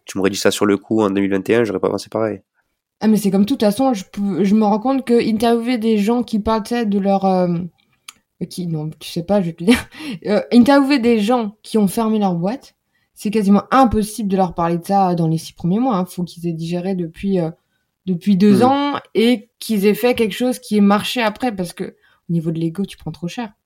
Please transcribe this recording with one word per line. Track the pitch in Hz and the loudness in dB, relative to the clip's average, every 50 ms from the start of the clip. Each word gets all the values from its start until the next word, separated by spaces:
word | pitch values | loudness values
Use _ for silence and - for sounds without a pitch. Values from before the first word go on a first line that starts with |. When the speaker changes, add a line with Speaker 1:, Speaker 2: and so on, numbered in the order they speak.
| _ | _
Speaker 1:
tu | - - | -10 -6
m'aurais | 98 92 95 | -2 0 0
dit | 101 95 | -2 2
ça | - 104 | 0 0
sur | 98 - - | 2 2 2
le | 107 101 101 | 2 2 0
coup | - - 113 110 110 | 0 -2 -2 0 0
en | 98 | 2
deux | 95 98 | 2 0
mille | 98 95 | 0 0
vingt | 98 98 92 - | 0 -2 0 0
et | 107 | 2
un, | 120 120 | 2 2
j'aurais | 104 101 92 | 0 -2 -2
pas | - 101 | -2 -2
pensé | 101 98 - - | -2 -4 -8 -6
pareil. | - 110 110 110 101 95 _ _ _ _ _ _ _ _ _ _ _ _ | -6 -4 -4 -4 -6 -8 _ _ _ _ _ _ _ _ _ _ _ _
Speaker 2:
Ah, | - 220 | 0 2
mais | 214 | 2
c'est | 202 - 202 | 2 2 0
comme | 180 196 208 | 2 2 2
tout, | 202 277 | 2 0
de | 254 | 0
toute | 233 208 | 0 0
façon, | 202 - 262 269 254 | 0 2 0 0 0
je | 196 185 | -2 -6
peux, | _ - 208 202 202 190 147 208 | _ -8 -6 -4 -4 -2 -2 0
je | 196 202 | 2 2
me | 220 220 | 2 4
rends | 208 202 214 | 2 0 0
compte | 214 254 269 269 262 | 0 -2 -2 -2 0
que | - 240 | 2 2
interviewer | 233 - - 214 214 233 233 240 233 226 240 254 | 2 2 2 -2 0 2 2 0 0 0 -2 -2
des | 233 214 226 226 208 | -2 0 0 0 2
gens | 202 202 240 247 233 | 2 0 0 -2 -2
qui | - - 214 | -2 -4 -4
parlent, | 208 226 220 220 208 | -2 0 -2 -2 -2
tu | - | -4
sais, | 240 240 240 | -4 -4 -2
de | 208 196 202 | -2 -2 0
leur, | 190 196 196 196 190 | 0 0 0 2 2
euh, | 190 185 185 180 175 175 170 180 170 _ _ _ _ _ _ _ - _ _ _ _ _ _ 180 - | 2 2 2 2 0 -2 -4 -6 -8 _ _ _ _ _ _ _ -20 _ _ _ _ _ _ -12 -12
qui, | - - 175 | -10 -10 -8
non, | 175 160 151 151 156 151 _ | -6 -6 -6 -6 -8 -10 _
tu | - - | -16 -10
sais | - 170 165 | -8 -8 -2
pas, | - 196 208 185 | 0 0 0 0
je | |
vais | 170 165 | -2 -6
te | - 170 | -4 2
le | 185 | 2
dire. | 247 - - - - | 2 2 2 -10 -18
<laughs> | - 311 302 226 165 - | -14 -12 -12 -12 -10 -4
Euh, | - 208 196 - - - | -2 -2 -2 0 4 4
interviewer | 240 233 269 277 285 277 269 294 277 | 6 6 8 6 4 4 4 0 2
des | 220 240 233 220 | 2 2 2 2
gens | 202 202 254 247 226 208 214 _ _ | 2 0 0 0 0 -4 -8 _ _
qui | - - | -4 0
ont | 220 208 185 | 0 0 2
fermé | - 233 226 220 220 220 | 0 -2 -2 0 0 0
leur | 208 190 175 | 0 0 0
boîte, | 170 165 196 233 269 - - _ _ _ _ _ _ _ _ _ | -2 -2 -4 -6 -6 -12 -20 _ _ _ _ _ _ _ _ _
c'est | - - 214 | -8 -8 -2
quasiment | 202 220 208 196 202 202 - - - | -2 0 2 4 4 4 4 4 4
impossible | 262 269 220 202 214 202 214 - - 220 196 | 4 4 4 4 0 -2 -4 -6 -6 -4 -2
de | 190 | 0
leur | 190 190 175 170 | 0 0 0 0
parler | - 170 170 170 175 | -2 -2 -2 -2 -4
de | 165 | -2
ça | - 196 196 196 180 180 | 0 2 2 2 2 2
dans | 165 165 | 0 0
les | 160 160 160 | 0 0 -2
six | - - - | -4 -10 -16
premiers | - - 170 180 214 | -6 -4 -2 0 0
mois, | 254 269 226 | 0 0 0
hein. | 180 185 | -2 -4
Faut | 180 - - 175 | -4 -6 -8 -8
qu'ils | 165 - - 165 | -8 -8 -8 -8
aient | 175 165 | -8 -6
digéré | 160 165 165 175 175 175 190 196 | -6 -6 -6 -6 -6 -4 -6 -6
depuis, | 180 175 160 165 - - 196 196 180 | -6 -6 -8 -10 -8 -4 -2 -2 -2
euh, | 165 160 165 _ _ _ _ _ _ _ _ _ _ | -2 -4 -6 _ _ _ _ _ _ _ _ _ _
depuis | 180 185 170 - 202 202 | -6 -6 -4 0 0 2
deux | 180 202 208 208 - | 4 6 6 6 6
Speaker 1:
Hmm. | 247 254 | 6 4
Speaker 2:
ans | 269 277 285 285 285 - - _ _ | 4 2 0 -2 -4 -6 -8 _ _
et | 185 220 240 247 214 - _ _ _ | 0 2 2 2 0 -2 _ _ _
qu'ils | - - 220 202 185 | -8 -4 -2 2 2
aient | 214 208 | 2 2
fait | 208 - 247 247 | 2 2 0 2
quelque | 240 233 208 - | 2 0 -2 -2
chose | - 247 254 247 - | -2 -2 -2 -2 -4
qui | - - 214 208 | -6 -2 2 4
ait | |
marché | 202 202 202 208 202 - - 247 | 4 4 4 2 0 -4 -4 -2
après, | 233 214 208 - - 254 214 | -2 -2 -2 -2 -6 -6 -4
parce | 185 180 170 - | -4 -8 -8 -8
que | - 185 | -10 -12
au | - - _ _ _ _ _ _ - 170 | -12 -12 _ _ _ _ _ _ -4 -4
niveau | 170 151 170 165 | -4 -2 -4 -4
de | 165 | -2
l'ego, | 165 165 165 - 202 | -4 -4 -4 -4 -8
tu | 190 - | -8 -8
prends | _ - 156 156 | _ -12 -14 -12
trop | - - 175 | -10 -10 -10
cher. | - - 240 202 _ _ _ | -8 -10 -12 -12 _ _ _